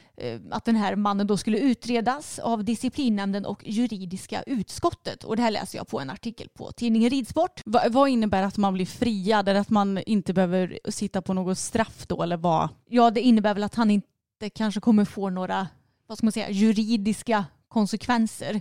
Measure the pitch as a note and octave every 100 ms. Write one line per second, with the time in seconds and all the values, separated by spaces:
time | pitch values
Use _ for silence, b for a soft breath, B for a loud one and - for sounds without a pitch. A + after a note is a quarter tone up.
0 | B - B2 A2+ - - - A3+ G3+ G3
1 | G#3 G3+ G3+ G#3 - G#3+ C4+ A#3 A3+ A#3+
2 | A3 C4+ D#4 - - A3+ G#3 A3+ B3+ C4+
3 | C4+ G#3 G3 G3+ - G3+ - G#3+ B3 G3+
4 | F#3 F#3 - G#3 - B3+ F#3 - F4 -
5 | - A2 - A3 A#3 G#3 - - - A3
6 | C3+ G3+ A#3 G#3+ - - - - A#3+ A3
7 | A#3 C4+ A3+ - F4 - - G#3+ B3 A#3+
8 | C#4 B3 G#3+ F#3+ G3 G3+ G3+ F#3 F#3 -
9 | A#3+ G#3 F#3 A3 G3 G3 G3+ G#3 G3 F#3+
10 | - G#3+ F3+ F#3 F3+ F#3 F3+ - - -
11 | G3+ G3 - F#3+ F3+ F#3 - A3+ A3 -
12 | - F3 E3+ F3 F3 D#3+ D#3 - - A#3+
13 | A#3 A3+ B3 A3 G#3 G3+ G#3 - A3+ G#3
14 | - _ _ - G#3 - A3 G3+ A#3 G#3+
15 | G3+ - G3 F#3 F#3 F#3+ F#3 - _ _
16 | - A3 A3 A3 G#3 G3 A3 G#3 G#3+ A#3
17 | G3+ G#3 - G#3+ F#3 _ _ A#3 G3+ G#3
18 | - A#3+ A3 - C3+ G#3+